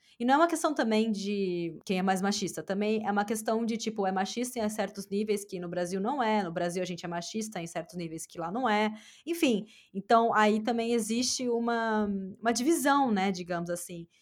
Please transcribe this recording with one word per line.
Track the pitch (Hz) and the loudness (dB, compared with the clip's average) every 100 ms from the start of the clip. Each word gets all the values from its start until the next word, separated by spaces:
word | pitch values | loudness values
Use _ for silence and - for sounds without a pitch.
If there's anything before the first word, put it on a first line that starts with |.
| _ - | _ -2
E | |
não | 240 | 4
é | 285 | 6
uma | 339 | 4
questão | 320 330 | 2 0
também | 302 226 214 226 | 2 2 4 2
de | 202 196 202 190 175 170 160 | 0 -2 -2 0 -2 -4 -6
quem | - 185 | -4 0
é | |
mais | 190 190 | 2 2
machista, | 196 202 185 - | 2 0 -2 -4
também | - 196 208 220 214 | -4 -2 0 0 0
é | |
uma | 208 | 0
questão | 208 214 220 220 | 0 -2 0 0
de, | 226 226 | 0 -2
tipo, | 220 214 | -4 -2
é | 190 | 0
machista | 190 196 233 247 233 | 0 -2 -4 -4 -2
em | 214 | -4
certos | 214 202 202 190 | -2 -4 -6 -6
níveis | 202 214 202 | -2 0 -2
que | - 180 | -4 -8
no | 175 | -4
Brasil | 175 175 190 | -2 -2 -2
não | 208 285 | -2 0
é, | 226 214 | 2 2
no | 180 | 0
Brasil | 170 175 180 | -2 -2 -2
a | |
gente | 180 175 | -4 -4
é | 175 | -6
machista | 175 175 220 220 185 | -6 -6 -6 -6 -6
em | 165 | -6
certos | 170 165 | -8 -8
níveis | 180 165 160 - | -8 -8 -8 -10
que | 170 | -8
lá | 165 | -4
não | 226 247 | -2 2
é, | 208 214 214 - - | 2 0 -2 -14 -12
enfim. | 302 339 277 202 - - _ | -8 0 2 2 -2 -14 _
Então, | 190 - 226 233 | -6 4 4 6
aí | 208 214 214 | 4 4 4
também | 220 233 233 | 0 -2 0
existe | 240 208 233 254 - 247 | 0 0 0 0 -2 0
uma, | 233 233 233 226 214 208 196 190 - | 0 0 0 2 2 0 -2 -6 -2
uma | 233 | 0
divisão, | 226 262 320 277 285 262 | 2 2 4 4 4 4
né, | 202 196 | 2 2
digamos | 180 175 175 175 | -2 -4 -4 -2
assim, | 175 - 170 170 _ | -4 -6 -12 -14 _